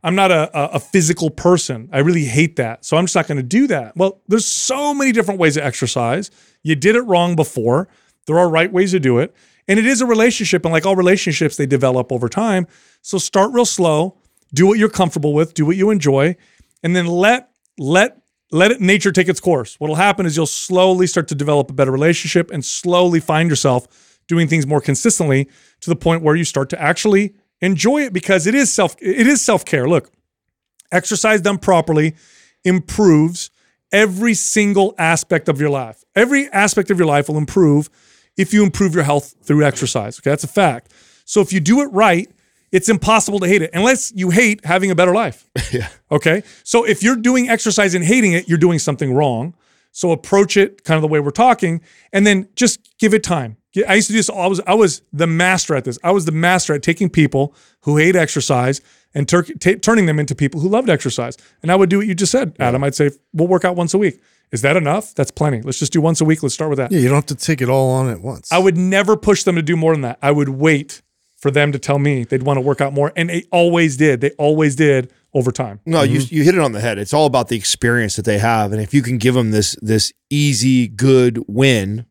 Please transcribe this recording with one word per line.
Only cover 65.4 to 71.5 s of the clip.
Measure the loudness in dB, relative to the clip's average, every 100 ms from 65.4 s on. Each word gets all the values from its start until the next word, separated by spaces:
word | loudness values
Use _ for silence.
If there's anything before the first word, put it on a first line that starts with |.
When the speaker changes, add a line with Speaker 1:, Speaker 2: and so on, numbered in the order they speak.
| -2 -2
Speaker 1:
Let's | -6 -6
just | -2
do | 0
once | 0 0
a | 0
week. | 0
Let's | -2
start | -4 -4
with | -4
that." | -2
Speaker 3:
Yeah, | 0
you | 2
don't | 2
have | -2
to | -8
take | -4 -2
it | 0
all | 0 2
on | 0 -2
at | -6
once. | -10 -12 -2
Speaker 1:
I | 2
would | 2 2
never | 0 0 2 0
push | 2 0
them | 2 -2
to |
do | 0 0
more | 0
than | 0
that. | -2 -4
I | 0
would | 0 0
wait | 0 0 0 -2 -18 _ _ _ _
for |
them | -2